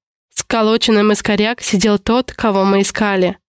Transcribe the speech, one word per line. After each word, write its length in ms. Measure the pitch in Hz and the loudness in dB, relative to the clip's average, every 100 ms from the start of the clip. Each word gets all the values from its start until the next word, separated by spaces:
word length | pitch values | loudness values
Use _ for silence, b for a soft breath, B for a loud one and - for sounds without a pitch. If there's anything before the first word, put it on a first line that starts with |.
| _ _ _ | _ _ _
сколоченном 840 | - - 226 220 226 - 220 214 | -12 -4 0 0 2 2 2 2
из 120 | 208 | 0
коряк, 380 | - 208 214 240 | 0 0 -2 -4
сидел 360 | - 196 214 202 | -4 0 2 0
тот, 360 | - 233 254 | 0 -2 -2
кого 300 | - 226 196 | -4 -2 0
мы 180 | 196 196 | 2 2
искали. 580 | 196 - 208 196 180 - | 0 -2 -2 0 0 -2